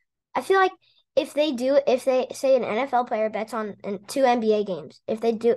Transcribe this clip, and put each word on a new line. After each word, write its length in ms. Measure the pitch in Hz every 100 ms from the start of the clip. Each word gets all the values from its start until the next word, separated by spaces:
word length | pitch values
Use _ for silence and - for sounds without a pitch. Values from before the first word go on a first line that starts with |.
| _ _ _
I 80 | -
feel 160 | 254 381
like 140 | 381 370 _ _ _ -
if 180 | 302
they 180 | 277 302
do, 280 | 247 254 285 277
if 200 | 247 269
they, 220 | 254 -
say 220 | - 269 262
an 80 |
N 140 | 180 208
F 160 | 269
L 100 | 247
player 260 | 247 220 220
bets 240 | 214 220
on 220 | 233 214 185
an, 160 | - 196 -
two 160 | 285
N 160 | 262 240
B 140 | 220
A 100 | 214
games, 380 | 208 170 - - -
if 120 | 220
they 140 | 233
do, 220 | 226 226